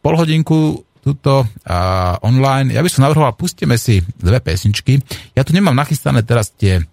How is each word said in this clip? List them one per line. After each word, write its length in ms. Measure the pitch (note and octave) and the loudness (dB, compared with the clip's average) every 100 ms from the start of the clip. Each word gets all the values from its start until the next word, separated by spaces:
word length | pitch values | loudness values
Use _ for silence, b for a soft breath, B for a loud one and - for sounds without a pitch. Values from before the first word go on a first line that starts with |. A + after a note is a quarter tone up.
pol 140 | D3 D#3+ | 0 0
hodinku 640 | D#3+ D#3+ D#3 D#3+ D#3 - _ _ | 0 0 0 0 0 -4 _ _
tuto, 480 | C#3 C#3+ C#3+ C3+ A#2 - | -6 -4 0 0 0 -6
a 160 | - F2+ F#2 F#2+ F2+ F2 | -6 -2 0 0 -2 -2
online. 560 | G#2+ C3 C3+ C3+ C3+ | 0 2 2 0 0
Ja 80 | A2+ | 0
by 80 | - | -2
som 160 | - C#3 | 2 2
navrhoval, 280 | D#3 C#3 | 4 0
pustíme 420 | - F3+ - - A#2 | -2 -8 -4 -2 0
si 260 | - G2 F2 - | 2 0 0 -4
dve 240 | F2 A#2+ | 0 0
pesničky. 580 | - F2+ G2+ G#2 - C3+ B B B | -2 -2 -2 -2 0 -2 B B B
Ja 120 | - | -4
tu 100 | C3+ | 0
nemám 240 | F3 G3 B2+ | 0 2 0
nachystané 460 | D3 D3+ D3 C3 | -2 -4 0 -2
teraz 280 | G#2+ A#2+ G#2 | 0 -2 -2
tie 320 | _ G2+ F#2 D#2 | _ 0 0 -2